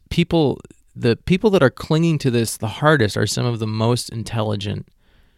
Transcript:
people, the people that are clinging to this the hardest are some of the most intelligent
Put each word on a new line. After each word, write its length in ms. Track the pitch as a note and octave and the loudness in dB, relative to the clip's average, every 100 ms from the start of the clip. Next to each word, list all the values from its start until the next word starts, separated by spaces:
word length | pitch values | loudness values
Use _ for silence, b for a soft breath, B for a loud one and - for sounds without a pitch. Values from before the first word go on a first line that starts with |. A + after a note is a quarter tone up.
| - | -4
people, 500 | - E3+ E3+ C#3+ - - - _ | -2 0 2 0 -2 -10 -20 _
the 220 | A#2+ A#2+ - | -2 0 0
people 340 | - F3+ A3+ | 0 2 4
that 120 | F#3+ | 4
are 80 | B2+ | 2
clinging 480 | - - D#3 E3+ D3+ | 0 -2 0 2 0
to 120 | C3 | 0
this 260 | A#2 A2+ - | 0 -2 -4
the 120 | A2 | -6
hardest 480 | - D3 D#3 G#2 A2 | 0 2 4 2 0
are 100 | G#2+ | -2
some 200 | - B2 | -2 -2
of 120 | A2+ | -2
the 80 | A2 | -4
most 440 | A2 A2+ B2 - | -2 0 0 -4
intelligent 760 | A#2 G2+ A2+ G#2+ G#2 G2+ G2+ - _ _ _ _ | -10 -8 -4 -4 -4 -6 -8 -10 _ _ _ _